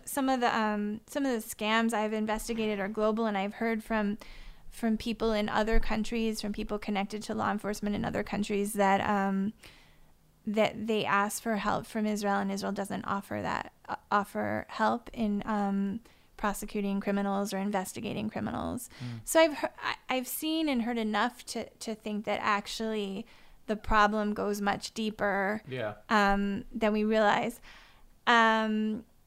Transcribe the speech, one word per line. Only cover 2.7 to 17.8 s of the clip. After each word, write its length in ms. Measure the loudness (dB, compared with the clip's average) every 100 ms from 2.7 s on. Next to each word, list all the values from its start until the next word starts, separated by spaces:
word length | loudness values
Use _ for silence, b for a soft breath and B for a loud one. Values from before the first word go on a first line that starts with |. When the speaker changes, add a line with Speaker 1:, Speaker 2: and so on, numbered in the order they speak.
| 0
Speaker 1:
are 80 | -2
global, 380 | 0 2 2 0
and 100 | 0
I've 180 | -2
heard 300 | -2 -2 -2
from, 340 | -2 0 0 -2 B B B B B
from 260 | -4 0 0
people 360 | -2 0 0
in 160 | 2 2
other 300 | 2 6 6
countries, 600 | 6 2 -2 -2 -2 -2
from 120 | -4
people 260 | -4 -4 -4
connected 440 | -2 -2 -2 -6
to 100 | -6
law 160 | -2 -2
enforcement 440 | -2 -4 -4 -2
in 100 | -2
other 180 | -2 -2
countries 500 | -2 -2 -2 0 0
that, 260 | 2 4 4 2
um, 460 | 2 2 0 -2 -6 B B B B B B _ _ -2
that 400 | 2 2 2 0
they 180 | 0
ask 380 | 2 2 2 -2
for 140 | -2 0
help 300 | 0 0 -2
from 200 | -2 0
Israel, 300 | 0 0 0
and 140 | 0
Israel 220 | -2 -4
doesn't 320 | -4 -4 -6
offer 380 | -4 -4 -4 -6
that, 300 | -4 -4 -6 _ -10
uh, 80 | -10 0
offer 540 | 0 0 -4 -2 -4 -4
help 420 | 0 0 0 -4
in, 300 | -4 -2 -2
um, 560 | -2 -2 0 0 -2 -4 b b b -4
prosecuting 640 | -4 -4 -6 -4 -2 0
criminals 520 | 0 0 0 0 -2
or 60 | -2
investigating 720 | -2 -2